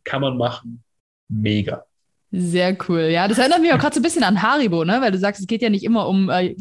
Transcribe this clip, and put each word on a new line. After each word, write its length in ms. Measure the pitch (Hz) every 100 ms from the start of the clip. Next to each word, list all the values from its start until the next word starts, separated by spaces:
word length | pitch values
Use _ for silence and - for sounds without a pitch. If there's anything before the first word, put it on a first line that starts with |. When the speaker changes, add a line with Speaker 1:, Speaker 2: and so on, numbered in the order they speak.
Speaker 1:
Kann 180 | - 135
man 140 | 139 127
machen. 460 | 117 113 117 120 _ _ _ _ -
Mega. 560 | 110 107 104 95 - - _ _ _ _
Speaker 2:
Sehr 460 | 185 175 180 180 190 -
cool. 200 | 170 160
Ja, 160 | 170 196
das 120 | 226
erinnert 240 | 262 339
mich 100 | 330
auch 60 | 269
grad 160 | 294
so 60 | 294
ein 20 |
bisschen 200 | 302 339
an 200 | 202 196
Haribo, 420 | 214 294 226 170
ne? 160 | 165 240
Weil 120 | 247
du 60 | 190
sagst, 220 | 202 202
es 60 | 185
geht 160 | 226
ja 80 | 233
nicht 120 | 202
immer 240 | - 226 180
um, 220 | 190 190
äh, 260 | 180 180 180